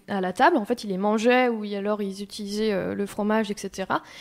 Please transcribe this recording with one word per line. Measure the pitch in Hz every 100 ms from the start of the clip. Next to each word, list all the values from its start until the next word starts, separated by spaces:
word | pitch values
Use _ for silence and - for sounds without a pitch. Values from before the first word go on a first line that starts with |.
| -
à | 202
la | 185
table. | 185 277 339
En | 208
fait, | 240
il | 214
les | 185
mangeait | 208 220 226 247 254
ou | 226
il, | 208 202
alors | 196 208
ils | 202 190
utilisaient, | 202 - 202 208 220
euh, | 196 175
le | 196 202
fromage, | - 208 214 208
et | 208
cetera. | 196 - 190 311 - -